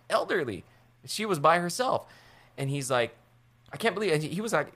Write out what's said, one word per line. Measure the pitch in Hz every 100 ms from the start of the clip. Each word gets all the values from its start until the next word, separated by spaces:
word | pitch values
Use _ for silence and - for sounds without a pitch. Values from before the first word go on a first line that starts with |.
| -
elderly. | 214 - 208 123 87 - _ _ _
She | - - 214
was | 160
by | 156 175
herself. | 175 170 254 - - - - - - -
And | 139
he's | 143 127
like, | 127 117 - _ _ _ _ -
"I | -
can't | 220
believe | 190 202
it." |
And | 151
he, | 151
he | 170
was, | 220
like, | 156 139